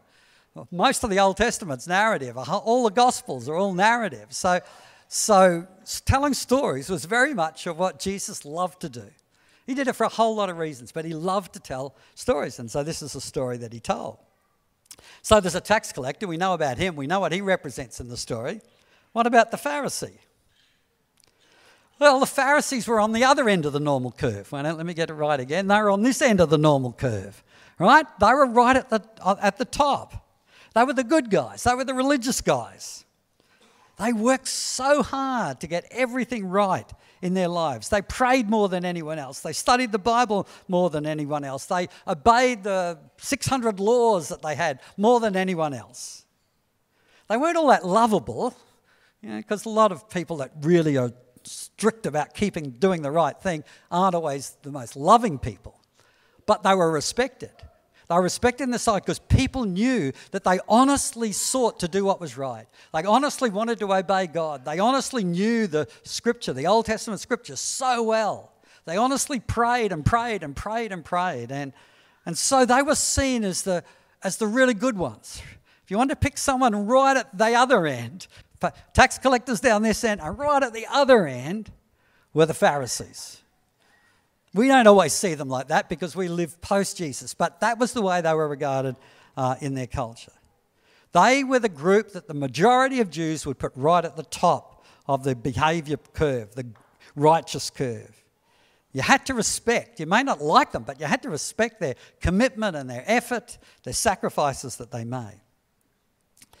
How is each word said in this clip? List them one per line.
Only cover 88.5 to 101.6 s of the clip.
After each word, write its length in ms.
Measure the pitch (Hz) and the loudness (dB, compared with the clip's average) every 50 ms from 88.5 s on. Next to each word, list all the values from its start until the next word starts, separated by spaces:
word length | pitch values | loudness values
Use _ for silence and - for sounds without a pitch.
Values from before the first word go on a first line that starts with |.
| 143 135 147 139 135 135 131 135 123 - _ - _ _ _ _ - | -4 -4 -4 -2 -2 -2 -2 -4 -6 -8 _ -20 _ _ _ _ -6
uh, 180 | 143 131 127 131 - | -4 -2 -2 -2 -4
in 140 | 151 139 135 | -6 -6 -6
their 120 | 131 127 | -6 -8
culture. 460 | 117 - 147 123 113 117 - - - _ _ _ _ _ _ _ _ _ _ _ _ _ _ _ _ - | -8 -6 -8 -8 -8 -10 -16 -20 -20 _ _ _ _ _ _ _ _ _ _ _ _ _ _ _ _ 4
They 320 | 175 185 233 262 277 269 | 4 6 6 6 4 2
were 140 | 254 269 247 | 2 0 0
the 100 | 220 220 | 0 0
group 420 | 165 131 147 185 196 214 208 214 | -4 -2 2 2 2 2 2 -2
that 160 | - 180 - | -12 -16 -14
the 60 | - 151 | -10 -8
majority 680 | 143 139 135 117 139 180 240 254 254 262 269 269 247 | -6 -6 -4 0 4 4 6 6 6 4 2 2 0
of 100 | 226 175 | -2 -2
Jews 360 | 139 160 165 156 160 139 - | -2 -6 -4 -4 -4 -4 -6
would 140 | 151 131 - | -8 -8 -6
put 120 | - 139 - | -8 -8 -6
right 280 | 131 131 156 175 175 165 | 0 2 2 2 2 2
at 140 | 160 - | -2 -8
the 60 | 160 143 | -12 -14
top 600 | - - - - 175 151 120 - - - _ _ _ _ _ - | -12 -6 0 2 2 2 2 -2 -12 -20 _ _ _ _ _ -4
of 160 | - 139 131 131 | -2 -2 -2 0
the 120 | 139 131 | -2 -4
behaviour 600 | 120 110 143 117 113 151 160 170 170 147 147 147 - _ _ - | -2 -4 -6 -2 0 2 2 2 0 -4 -6 -6 -8 _ _ -4
curve, 420 | - 156 147 131 120 107 101 - | -2 -2 0 -2 -4 -6 -10 -12
the 120 | 127 127 120 107 _ _ _ _ _ - - - | -12 -12 -12 -14 _ _ _ _ _ -20 -14 -4
righteous 540 | 143 143 151 165 165 - - - 143 - - | 2 4 4 4 4 0 -4 -8 -8 -8 -8
curve. 560 | - - 143 123 113 107 104 110 - _ _ _ _ _ _ _ _ _ _ _ _ _ _ _ | -8 -6 -6 -6 -6 -10 -14 -20 -20 _ _ _ _ _ _ _ _ _ _ _ _ _ _ _
You 120 | - 131 - | -8 -4 2
had 220 | 208 262 - - | 2 2 2 2
to 60 | - 262 | -4 -4
respect, 680 | 233 190 - - - - 226 233 190 - _ - - | -2 -2 -2 -4 -4 0 0 0 0 -2 _ -10 -8
you 40 | 160 | -4
may 160 | 156 190 240 | 0 2 2
not 200 | 277 277 202 143 | 2 0 -2 -2
like 320 | 147 151 180 254 254 - - | 0 4 4 4 4 4 -4
them, 100 | 147 110 | -10 -8
but 160 | 113 139 - | -10 -12 -8
you 60 | 151 | -4
had 180 | 143 240 269 - | -2 -2 -2 -4
to 60 | 262 | -6
respect 500 | 160 127 - - - - | -8 -8 -8 -8 -4 -4